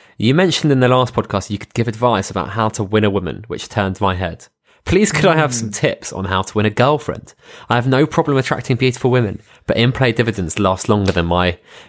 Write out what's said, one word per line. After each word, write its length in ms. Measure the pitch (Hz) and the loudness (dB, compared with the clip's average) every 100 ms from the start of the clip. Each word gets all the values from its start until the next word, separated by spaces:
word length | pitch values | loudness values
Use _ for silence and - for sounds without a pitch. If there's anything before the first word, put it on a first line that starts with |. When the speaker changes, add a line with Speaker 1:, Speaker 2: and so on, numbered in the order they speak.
| _ - | _ -2
Speaker 1:
You 160 | 107 | 2
mentioned 380 | 147 185 156 156 | 4 2 2 2
in 80 | 135 | 4
the 80 | 127 | 4
last 260 | 127 123 | 4 2
podcast 340 | - - 101 - | -2 -2 -4 -4
you 80 | 101 | -8
could 160 | - | -6
give 120 | - 117 | -4 -4
advice 420 | 107 123 104 - | 0 0 0 -2
about 200 | 98 78 | -6 -6
how 180 | 107 110 | -2 -2
to 120 | 107 | -2
win 220 | 98 107 | 0 2
a 60 | 104 | 2
woman, 340 | 98 87 60 110 | 0 -4 -8 -10
which 220 | - - | -10 -6
turned 320 | - 95 95 | -2 -2 0
my 160 | 98 92 | 0 0
head. 320 | 90 82 - _ _ _ | -4 -8 -18 _ _ _
Please 280 | - 185 208 | 0 2 2
could 120 | - 190 | 2 2
I 100 | 160 | 2
have 180 | 147 | 0
some 160 | 120 107 | -2 -6
Speaker 2:
Mm. 40 | 104 | -2
Speaker 1:
tips 360 | - - - | -2 -4 -8
on 140 | - 95 | -8 -2
how 160 | 95 | -2
to 120 | 95 107 | -2 0
win 80 | 107 | 0
a 40 | |
girlfriend? 640 | 107 127 147 - - - - - - - | 2 2 0 -4 -10 -10 -20 -20 -16 -2
I 60 | 120 | 0
have 100 | 123 | 2
no 180 | 131 | 2
problem 320 | 151 - 156 135 | 2 0 0 0
attracting 400 | - - - 120 | 0 -4 -2 0
beautiful 340 | 131 120 131 | 0 0 0
women, 280 | 123 107 - - - - | 2 0 -4 -14 -14 -2
but 100 | - | 0
in-play 340 | 120 123 127 | 2 2 0
dividends 460 | 113 117 104 85 - | 2 -2 -2 -4 0
last 300 | 98 95 - | 0 0 0
longer 200 | 104 95 | 0 2
than 120 | 90 | 0
my 340 | 85 87 90 87 _ - | 0 2 0 -2 _ -20